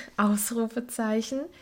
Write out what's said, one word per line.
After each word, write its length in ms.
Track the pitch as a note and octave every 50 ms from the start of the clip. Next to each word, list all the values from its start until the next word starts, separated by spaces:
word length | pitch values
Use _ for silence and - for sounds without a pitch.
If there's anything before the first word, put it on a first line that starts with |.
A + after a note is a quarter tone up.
<laughs> 160 | - - -
Ausrufezeichen, 1200 | - G#3 G#3 G#3 G#3 G#3 - A#3+ A#3 A3+ A3 A3+ B3 A#3+ B3 - - A3+ A3 G#3+ A3 A3+ - C4+ C4+ C#4+ F4 - -